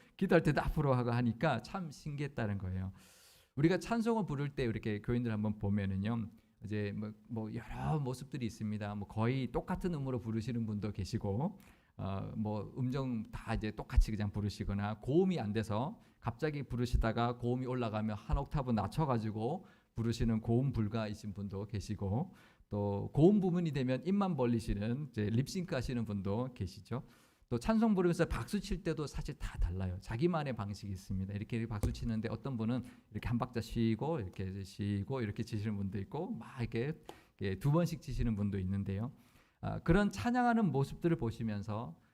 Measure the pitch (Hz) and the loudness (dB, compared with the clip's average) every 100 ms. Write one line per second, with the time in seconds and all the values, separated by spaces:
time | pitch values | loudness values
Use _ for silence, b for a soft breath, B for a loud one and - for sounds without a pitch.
0 | - - 190 170 165 143 143 - 143 123 | -12 -2 6 6 6 4 2 2 4 4
1 | 120 117 123 113 160 117 - 196 165 - | 4 2 2 2 2 2 -2 -8 -8 -10
2 | 156 143 143 143 110 98 92 92 95 - | -8 -6 -6 -2 -2 -2 -2 -4 -4 -8
3 | B B B B B - 156 180 - 233 | B B B B B 2 4 4 0 0
4 | 226 226 156 139 143 - 123 107 113 104 | 2 2 0 0 -2 0 0 0 -2 -2
5 | 107 120 120 107 107 104 101 101 95 95 | 0 0 2 0 0 0 0 2 2 0
6 | 104 117 104 - B B 98 104 101 104 | 0 -2 -4 -10 B B -6 -4 -2 -4
7 | 107 107 - 113 110 117 - 120 135 151 | -8 -10 -8 -6 -6 -8 -8 -4 0 0
8 | 131 131 139 147 113 - 107 107 104 104 | 0 -4 -6 -4 -4 -2 -4 -2 -4 -4
9 | 98 110 113 135 127 160 - 180 185 160 | -4 0 2 2 0 -4 -2 -2 -2 -2
10 | 135 123 110 110 104 117 110 104 107 101 | -2 -2 -2 -2 0 -2 -2 -2 -4 -4
11 | 90 110 104 101 170 - B B B - | -2 -2 0 0 -2 -4 B B B -8
12 | 98 98 104 107 107 107 101 - 127 139 | -4 -4 -4 -4 -2 -4 -6 -4 -2 -2
13 | 131 117 107 - - 113 107 - - 120 | -2 -4 -6 -8 -4 -2 -2 -6 0 4
14 | 113 104 104 104 101 - 101 98 104 110 | 6 4 -2 -2 -2 -2 -4 -2 -2 -4
15 | - 151 185 165 104 104 104 107 143 233 | 0 4 4 2 0 -2 0 0 -2 -6
16 | B B 117 - 156 147 123 120 120 - | B B -8 -2 -2 -2 -4 -2 2 4
17 | 117 113 120 123 120 127 127 127 117 107 | 2 2 0 0 0 0 0 -2 0 0
18 | 107 104 - 143 139 151 127 110 95 - | -2 -2 -2 -2 0 -2 2 2 0 0
19 | 156 120 110 104 113 185 B B B - | 2 2 0 -2 -2 -2 B B B -2
20 | 113 113 113 113 110 117 139 120 104 113 | 0 2 2 2 4 2 4 2 0 0
21 | 107 101 104 95 101 98 107 101 - 104 | -4 -6 -8 -6 -6 -6 -4 -6 -4 -2
22 | 98 110 185 B B B - 104 101 101 | 0 0 -2 B B B -6 -2 0 -2
23 | 104 - 165 208 185 175 165 143 127 131 | -2 6 8 8 4 2 0 0 0 0
24 | 165 196 196 151 123 117 113 101 107 127 | 0 2 2 2 4 4 2 0 0 -2
25 | 147 - 104 113 139 190 170 143 117 120 | -4 -2 2 2 0 -2 -2 -2 -2 -2
26 | 110 101 95 104 127 - 95 - - 120 | -2 -2 0 0 -2 -4 -8 -8 -8 -8
27 | - B B B B 120 120 220 226 190 | -8 B B B B -2 2 4 4 4
28 | 175 170 165 - 113 208 - 175 165 151 | 4 4 2 0 -2 -4 -2 -4 -2 -2
29 | 143 - - 143 - - 85 90 95 90 | -4 -4 -6 -6 -6 0 0 2 -2 -4
30 | - 113 170 165 143 117 101 104 101 92 | -4 2 2 2 -2 -4 -6 -6 -6 -8
31 | - 95 95 101 107 117 113 104 - - | -4 -4 -2 -4 -4 -2 -2 0 -2 0
32 | 120 110 110 110 139 120 110 127 - B | -2 -2 -2 -4 -4 -2 0 0 -4 B
33 | B 107 - 120 - 113 - 120 113 110 | B -6 0 0 0 -4 -2 2 4 4
34 | 147 165 92 - 95 98 95 - 101 101 | 0 -2 -4 -4 -6 -6 -8 -4 0 0
35 | 98 135 107 101 113 110 110 101 98 98 | 0 -2 -2 -4 -4 -2 -2 -2 -2 -4
36 | 95 143 185 113 - - 113 113 131 160 | -6 -6 -4 -6 -8 -6 -2 -2 -2 -4
37 | - B B - 101 95 143 156 170 156 | -10 B B -6 -4 0 4 4 4 -2
38 | - 123 120 104 104 98 92 98 98 98 | -6 0 0 2 0 0 0 0 0 -2
39 | 117 - B B B B 160 160 - 180 | -4 -8 B B B B -6 -2 4 4
40 | 208 - 240 247 240 226 202 135 139 - | 4 0 0 2 4 4 4 2 0 0
41 | 170 165 117 - 113 104 95 107 139 165 | 0 2 0 -2 -2 -2 -4 -4 -6 -10
42 | b | b